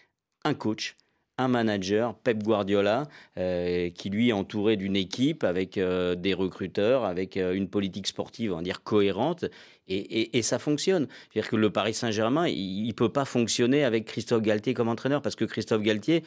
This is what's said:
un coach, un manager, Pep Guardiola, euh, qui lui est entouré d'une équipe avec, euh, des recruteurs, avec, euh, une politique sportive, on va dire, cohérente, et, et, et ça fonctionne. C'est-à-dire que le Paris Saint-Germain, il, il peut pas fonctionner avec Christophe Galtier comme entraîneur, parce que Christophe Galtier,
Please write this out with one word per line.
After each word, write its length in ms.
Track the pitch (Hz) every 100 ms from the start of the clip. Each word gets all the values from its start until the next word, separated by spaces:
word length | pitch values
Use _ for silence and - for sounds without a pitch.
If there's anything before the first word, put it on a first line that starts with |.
| _ _ _ _
un 100 | 151
coach, 420 | 147 - 107 - - _ _ _ -
un 120 | 127
manager, 640 | 123 113 104 92 104 117 104
Pep 280 | - 110
Guardiola, 640 | 107 107 98 101 101 113 147 - - -
euh, 520 | 92 90 90 87 87
qui 200 | 87 101
lui 200 | 101 120
est 40 |
entouré 440 | 104 95 107 104 110
d'une 180 | 98 98
équipe 480 | 92 - 135 160
avec, 340 | 104 90 92 -
euh, 380 | 92 90 90 90
des 180 | 95
recruteurs, 720 | 90 95 - 95 92 104 131
avec, 320 | 107 87 95 95
euh, 180 | 92
une 140 | 92 95
politique 400 | 104 98 95 98
sportive, 460 | - - - 113
on 40 | 85
va 40 |
dire, 220 | 90 92
cohérente, 600 | - 107 98 92 139 170 - - - - -
et, 100 | 95
et, 400 | - 113 110 123
et 20 |
ça 160 | 110 123
fonctionne. 500 | - 151 - 190 123 - -
C'est-à-dire 200 | 107 104
que 40 | 110
le 120 | 107
Paris 240 | 101 101
Saint-Germain, 540 | 110 120 104 110 147 170
il, 400 | 69 95 92 117
il 60 | -
peut 140 | 113
pas 140 | 139 135
fonctionner 580 | 127 113 - 120 143
avec 220 | 139 113 107
Christophe 360 | - - 117
Galtier 320 | 107 107 131
comme 140 | 120 113
entraîneur, 340 | 113 131 143
parce 140 | 107 -
que 100 | 110
Christophe 380 | - 104 110
Galtier, 400 | 107 107 107 165